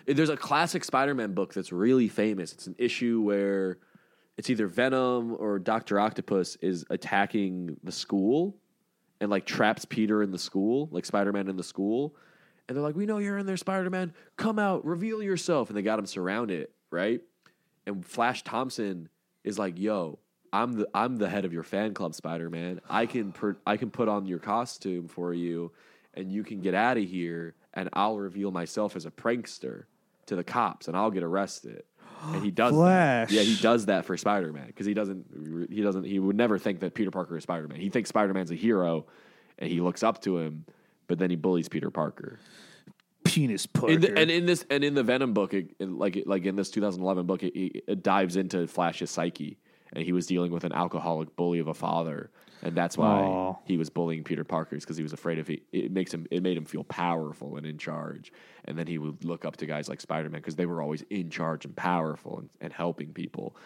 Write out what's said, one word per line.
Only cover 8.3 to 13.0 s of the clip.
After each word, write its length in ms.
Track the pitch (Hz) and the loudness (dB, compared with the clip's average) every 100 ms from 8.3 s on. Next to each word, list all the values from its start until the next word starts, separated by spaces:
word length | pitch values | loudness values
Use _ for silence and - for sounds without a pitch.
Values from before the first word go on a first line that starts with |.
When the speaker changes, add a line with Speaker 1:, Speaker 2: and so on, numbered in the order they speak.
| 139 185 196 _ _ _ _ _ - | 4 2 -4 _ _ _ _ _ -6
Speaker 1:
and, 100 | 104 | 0
like, 140 | 101 - | 0 0
traps 400 | - 110 110 - | 2 2 2 -2
Peter 360 | - 107 107 | 0 2 4
in 100 | 104 | 2
the 60 | 90 | -2
school, 520 | - 98 101 127 156 | -4 0 2 2 -2
like, 140 | 90 - | -4 -2
Spider-Man 420 | 104 101 101 98 | 0 2 0 -2
in 80 | 95 | -4
the 80 | |
school. 500 | 87 - 98 113 147 - _ _ _ _ - | -6 -2 0 0 -2 -6 _ _ _ _ -8
And 80 | 131 | -4
they're 80 | |
like, 140 | 147 | -2
"We 80 | 151 | -2